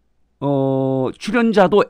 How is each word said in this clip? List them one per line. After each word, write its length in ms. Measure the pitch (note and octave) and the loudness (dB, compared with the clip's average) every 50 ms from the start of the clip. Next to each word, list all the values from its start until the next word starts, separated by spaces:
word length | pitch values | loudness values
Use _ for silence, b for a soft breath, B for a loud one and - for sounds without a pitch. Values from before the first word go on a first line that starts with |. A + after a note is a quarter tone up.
| _ _ _ _ _ _ _ - | _ _ _ _ _ _ _ -8
어, 680 | C3+ C#3+ C#3+ C3+ C3+ C3+ C3+ C3+ C3+ C3+ C3+ C3 C3 A2+ - | -4 -4 -2 -2 -2 -2 -2 -2 -2 -2 -2 -4 -4 -6 -8
출연자도 640 | - - - G3+ B3 A#3 A3+ G3+ G#3 F#3 F3+ G#3 G3+ G3+ | -10 -8 -4 -2 0 0 2 2 2 4 4 4 2 0